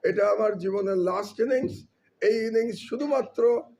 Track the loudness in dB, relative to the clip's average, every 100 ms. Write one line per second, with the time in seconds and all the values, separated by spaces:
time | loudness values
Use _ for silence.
0 | 0 2 2 4 0 0 -4 -2 -2 0
1 | 0 -2 -6 -4 0 0 -2 -8 -18 _
2 | _ _ 0 2 0 0 0 -6 -8 -6
3 | -2 0 -2 2 2 2 -2 _